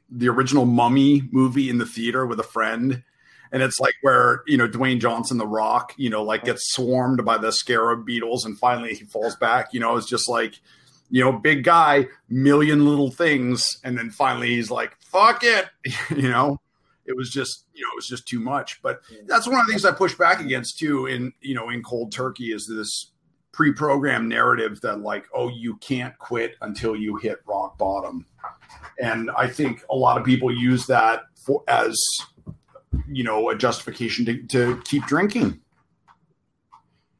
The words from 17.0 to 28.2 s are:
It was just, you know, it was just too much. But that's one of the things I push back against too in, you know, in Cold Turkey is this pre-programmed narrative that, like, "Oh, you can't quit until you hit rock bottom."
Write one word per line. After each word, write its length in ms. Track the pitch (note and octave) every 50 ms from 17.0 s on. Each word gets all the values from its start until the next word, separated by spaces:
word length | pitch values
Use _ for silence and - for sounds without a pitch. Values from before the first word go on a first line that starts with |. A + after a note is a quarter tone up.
| _
It 100 | - C3
was 140 | B2+ C3 A#2+
just, 380 | B2 C#3 B2+ - - - _ _ _
you 80 | D3+
know, 80 | B2 A#2+
it 40 | A#2
was 100 | A#2 -
just 200 | - B2+ A#2 -
too 140 | - B2+ A#2
much. 400 | A2+ C3 C#3+ C#3 - - - -
But 220 | - B2+ - - _ - A2 G#2+ G#2
that's 200 | - - A3+ A3
one 120 | B3 C4+ B3+
of 60 | A#3
the 60 | A3
things 120 | A3 G3 -
I 80 | F#3
push 220 | - - F#3+ E3+ -
back 260 | - F3+ E3+ F#3 F3
against 380 | D#3+ C3+ C3 B2+ A#2+ - - -
too 280 | D#3+ D3+ C#3+ C3+ C3
in, 280 | C3 C3 B2 B2 B2+ - _
you 140 | - C#3 C3
know, 140 | A#2+ A2+ A#2
in 140 | A#2+ A#2+
Cold 300 | A#2 - B2 A#2 A#2+ G#2+
Turkey 400 | G#2 B2+ B2+ C3 - - A#2+ A2+
is 140 | A2 G#2 G#2 G#2+
this 380 | A2+ G#2+ G#2 - - - - _ _ _ _ _ _ _ _ _
pre-programmed 800 | - - - C#3+ C#3 C#3 D3+ D3 C#3 C#3+ C#3 C#3+ B2+ A#2 A2+ A2+
narrative 500 | A#2 A#2 A#2+ B2 B2 A#2+ A2+ G#2+ G#2 G2+
that, 200 | - A2+ G#2 G#2
like, 260 | G#2 G#2 G#2 G2+ - - -
"Oh, 160 | B2+ B2 A#2+
you 260 | A#2+ A#2 A#2 A#2+ G#2+
can't 400 | - - - C3+ B2 B2 A#2 -
quit 380 | - - - B2 A#2 A2+ A2+ - -
until 340 | A2 A2 G2+ - A#2 A2+ A2
you 200 | G#2+ G#2+ G#2+ G2+
hit 240 | - - G#2+ G2 - _
rock 320 | - G2+ G2 F#2 - -
bottom." 480 | - G2+ F#2+ G2 G2 F#2 F2+ - -